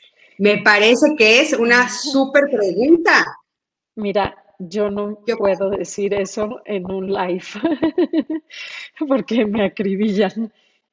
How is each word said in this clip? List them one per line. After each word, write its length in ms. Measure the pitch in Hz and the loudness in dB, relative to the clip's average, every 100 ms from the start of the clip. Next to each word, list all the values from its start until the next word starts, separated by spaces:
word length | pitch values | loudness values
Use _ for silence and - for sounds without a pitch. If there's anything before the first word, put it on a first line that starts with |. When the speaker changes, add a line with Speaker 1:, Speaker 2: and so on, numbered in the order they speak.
| _ _ _ - | _ _ _ 0
Speaker 1:
Me 180 | 202 208 | 2 4
parece 520 | 214 208 214 247 294 302 | 4 6 6 4 4 4
que 260 | 214 240 | 4 6
es 120 | 302 | 4
una 360 | 233 233 247 240 | 0 2 2 2
súper 560 | - 285 269 269 285 277 | -2 -2 0 2 2 2
pregunta. 720 | 233 190 196 277 339 339 262 - - _ _ _ _ _ - | 0 0 0 4 4 4 2 0 -8 _ _ _ _ _ -8
Speaker 2:
Mira, 480 | 202 196 190 - _ - | -2 -2 -2 -6 _ -18
yo 320 | 175 208 208 | -8 -4 -2
no 340 | 202 208 214 - | -2 -6 -8 -6
Speaker 1:
Yo 100 | 226 | -2
Speaker 2:
puedo 320 | 202 185 196 | 0 0 -2
decir 460 | 196 196 - 202 202 | -4 -6 -6 -4 -2
eso 460 | 190 - 214 247 - | -4 -6 -6 -8 -8
en 260 | 202 180 | -8 -6
un 220 | 190 190 | -6 -4
live, 300 | 196 180 180 - | -4 -4 -6 -8
<laughs> 1500 | 208 311 285 311 359 339 330 - 311 _ - - - - - 302 | -6 -4 -2 -2 -2 -2 -2 -4 -8 _ -20 -16 -16 -18 -10 -2
porque 380 | 269 - 233 214 | -2 0 -2 0
me 180 | 220 196 | 0 -4
acribillan, 840 | - 196 196 220 196 190 214 220 _ _ _ _ | -2 -4 -2 -2 0 -2 -2 -10 _ _ _ _